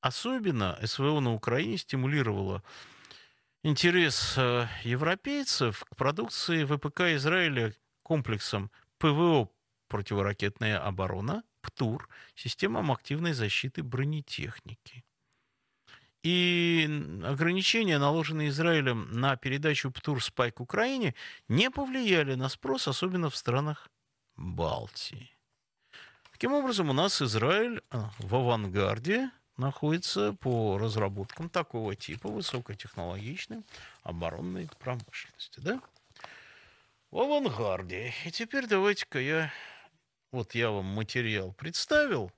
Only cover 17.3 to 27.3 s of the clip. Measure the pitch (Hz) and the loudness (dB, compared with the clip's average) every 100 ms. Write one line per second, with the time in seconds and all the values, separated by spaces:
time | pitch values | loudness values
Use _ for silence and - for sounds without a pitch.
17.3 | 135 165 185 185 226 214 151 139 156 151 | 0 2 2 2 4 4 4 4 4 0
18.3 | 160 151 139 165 165 135 117 71 110 135 | 0 0 2 4 4 4 0 -2 0 2
19.3 | 127 135 135 156 143 139 123 - 139 - | 2 -2 0 0 0 -2 -4 -2 0 -2
20.3 | - 123 - 127 196 233 269 202 - - | 2 0 0 -4 0 2 2 0 -2 -12
21.3 | - _ 120 247 262 269 262 233 180 143 | -16 _ 4 4 2 -4 -2 2 4 4
22.3 | 131 131 - - - - 127 185 180 160 | 0 -2 -4 -4 -2 0 -2 0 0 0
23.3 | - - 123 151 151 - _ _ _ _ | -2 0 0 0 -4 -10 _ _ _ _
24.3 | - 87 85 82 64 55 - - - - | -12 -8 -2 0 -2 -6 -10 -12 -12 -18
25.3 | _ _ _ _ _ _ - - _ _ | _ _ _ _ _ _ -20 -20 _ _
26.3 | _ 247 285 262 214 165 135 185 - 139 | _ 0 2 2 0 2 2 2 2 0